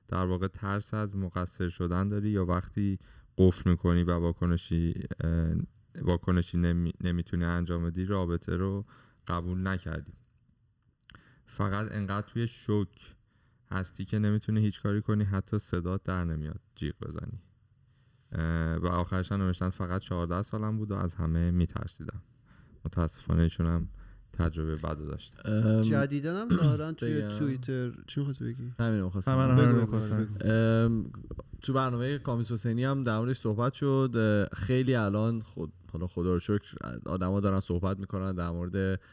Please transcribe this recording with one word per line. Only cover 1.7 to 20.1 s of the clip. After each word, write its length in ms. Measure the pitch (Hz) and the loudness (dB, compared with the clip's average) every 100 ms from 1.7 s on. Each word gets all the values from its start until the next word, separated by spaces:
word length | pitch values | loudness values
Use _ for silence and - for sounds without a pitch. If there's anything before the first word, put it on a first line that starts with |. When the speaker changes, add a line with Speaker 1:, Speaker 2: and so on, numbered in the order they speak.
| - 87 87 101 | -2 -2 0 0
Speaker 1:
داری 220 | 104 104 | 0 0
یا 140 | 101 87 | 0 2
وقتی 520 | 87 - - 101 95 - - - - | 0 -2 -2 0 -2 -6 -20 -4 6
قفل 320 | 92 - 92 | 6 6 4
می‌کنی 320 | 87 87 87 | 4 4 4
و 80 | 85 | 4
واکنشی، 840 | 85 85 85 87 85 - 85 85 - - - | 2 0 0 2 0 0 0 0 -2 -6 -4
اه، 340 | 82 82 82 82 - - _ - | 0 2 2 0 -2 -8 _ -4
واکنشی 560 | - 87 - 90 87 87 | 0 2 2 2 2 2
نمی-، 460 | 87 87 85 - | 2 2 0 -2
نمی‌تونی 400 | 90 87 85 87 | -2 -2 -2 -2
انجام 400 | 85 87 85 85 | 0 0 -2 -2
بدی، 200 | 85 85 | -2 -2
رابطه 520 | 92 101 87 85 - 85 | -2 0 0 -2 -2 -2
رو 280 | 95 101 107 - - _ - | -2 -4 -6 -16 -20 _ -6
قبول 420 | 87 85 90 92 | -4 -2 -2 -2
نکردی. 440 | 92 80 78 73 - _ _ _ _ _ _ _ _ _ - - _ _ | -4 -4 -8 -10 -18 _ _ _ _ _ _ _ _ _ -20 -20 _ _
فقط 420 | - 101 98 110 | -4 -2 -2 -4
انقدر 340 | 104 98 101 - | -4 -4 -4 -4
توی 200 | 117 117 | -4 -4
شوک 680 | - - 104 98 - - - _ _ _ _ - | -4 0 0 0 -6 -20 -20 _ _ _ _ -8
هستی 340 | 92 90 - | -6 -6 -8
که 140 | 95 110 | -4 0
نمی‌تونی 420 | 104 107 - 107 | 2 2 2 2
هیچ 220 | 107 - | 2 0
کاری 200 | 104 104 | -2 0
کنی، 220 | - 107 | 0 0
حتی 340 | 104 98 - 107 | 0 -2 -2 -4
صدات 440 | - 90 87 95 | -2 -2 -2 -4
در 220 | - 92 | -4 -2
نمیاد 360 | 85 78 76 - - - | -2 -4 -6 -10 -14 -8
جیغ 180 | 76 - | -8 -6
بزنی. 400 | - 80 - - - _ _ _ _ _ _ _ _ | -10 -8 -10 -10 -14 _ _ _ _ _ _ _ _
اه، 440 | - 80 82 80 82 | -4 -2 0 0 0
و 100 | 87 | 0
آخرش 460 | 87 87 92 90 | 0 0 -2 -2
هم 100 | 98 | 0
نوشتن 280 | 95 90 92 | 0 0 -2
فقط 300 | - 90 92 | -2 -4 -4
چهارده 420 | - | -2